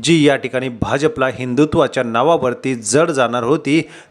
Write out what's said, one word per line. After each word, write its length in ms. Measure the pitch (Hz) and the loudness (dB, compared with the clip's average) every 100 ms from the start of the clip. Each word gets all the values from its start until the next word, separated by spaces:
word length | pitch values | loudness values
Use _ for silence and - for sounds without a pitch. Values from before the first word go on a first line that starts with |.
जी 240 | 127 165 147 | 0 4 4
या 100 | 135 | 2
ठिकाणी 320 | 131 127 131 | -2 -6 -6
भाजपला 600 | 117 117 131 151 156 131 | -6 -4 0 -2 0 -2
हिंदुत्वाच्या 720 | 104 127 123 151 170 131 - | -2 -4 2 2 2 0 0
नावावरती 720 | 120 113 139 170 127 120 131 | -2 0 2 2 0 -4 -4
जड 360 | 127 107 127 170 | -6 0 0 2
जाणार 340 | 139 117 120 | 0 0 0
होती, 360 | 117 156 139 156 - - - | 0 -2 0 -2 -2 -14 -20